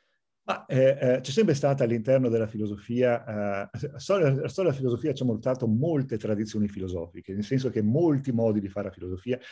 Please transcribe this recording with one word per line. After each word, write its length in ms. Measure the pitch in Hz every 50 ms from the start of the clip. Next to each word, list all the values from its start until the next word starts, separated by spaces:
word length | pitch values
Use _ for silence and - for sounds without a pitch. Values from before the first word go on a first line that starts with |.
| _ _ _ _ _ _ _ _
Ma, 240 | - 202 - - -
eh, 320 | - 160 131 131 135 135 139
eh, 200 | 135 123 127 131
c'è 100 | - 143
sempre 240 | - 226 220 165 143
stata 300 | 139 151 139 139 139 127
all'interno 440 | 113 120 113 110 131 131 131 127 117
della 200 | 113 113 110 107
filosofia, 1200 | 110 104 107 101 104 101 - - 117 123 123 123 120 117 - 113 107 104 101 101 98 98 101 -
eh, 180 | - - 147 139
la 60 | - -
storia, 360 | - - 196 196 160 135 135
la 140 | 135 139 135
storia 220 | - 190 185 160
della 120 | 139 135
filosofia 300 | 131 123 120 107 135 151
ci 100 | - -
ha 40 | 131
mostrato 420 | 123 110 107 - 127 131 131 120 113
molte 500 | 107 120 147 170 160 139 131 139 113 107
tradizioni 480 | - 107 107 101 110 107 - 107 104
filosofiche, 680 | 101 101 98 92 90 90 85 82 87 87 87 - -
nel 120 | 98 101 104
senso 260 | - 135 131 131 120
che 120 | - 113
molti 500 | 104 107 120 160 175 160 143 131 139 135
modi 260 | 117 113 117 113 104 107
di 100 | 98 95
fare 200 | - 104 98 95
la 40 |
filosofia 460 | 90 90 90 92 95 95 - 123 123 123 - -